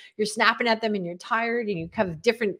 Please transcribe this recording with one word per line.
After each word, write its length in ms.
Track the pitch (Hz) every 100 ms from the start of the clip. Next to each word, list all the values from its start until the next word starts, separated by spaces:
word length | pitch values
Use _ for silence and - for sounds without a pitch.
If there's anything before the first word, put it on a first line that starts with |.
| - -
you're 80 | 208
snapping 420 | - 214 233 240
at 140 | 220
them, 120 | 226
and 120 | 208 170
you're 100 | 175
tired, 520 | - 226 233 233 214
and 100 | 180
you 100 | 165
have 260 | - 190 156
different 380 | 240 226 214 -